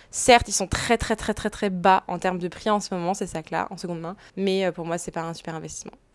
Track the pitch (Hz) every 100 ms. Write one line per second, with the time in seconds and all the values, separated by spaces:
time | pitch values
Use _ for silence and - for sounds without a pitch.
0 | - - - 240 - - 185 - - 226
1 | - 220 - 208 208 - 202 185 185 190
2 | - 180 185 180 175 - 220 208 - 185
3 | 170 190 185 165 - 165 - 175 175 170
4 | 165 196 - - 196 190 185 165 165 170
5 | - 165 165 165 - 160 160 - - -
6 | _